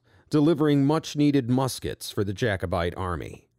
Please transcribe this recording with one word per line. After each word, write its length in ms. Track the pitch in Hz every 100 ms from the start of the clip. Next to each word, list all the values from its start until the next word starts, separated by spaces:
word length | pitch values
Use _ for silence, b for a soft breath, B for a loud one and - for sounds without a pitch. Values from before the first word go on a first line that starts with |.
| b b b
delivering 560 | 151 147 151 151 143
much-needed 640 | 139 160 - 147 147 139 117
muskets 640 | 127 131 - 73 - -
for 140 | -
the 100 | 101
Jacobite 580 | 95 120 95 87 92 87 -
army. 520 | 92 82 52 - _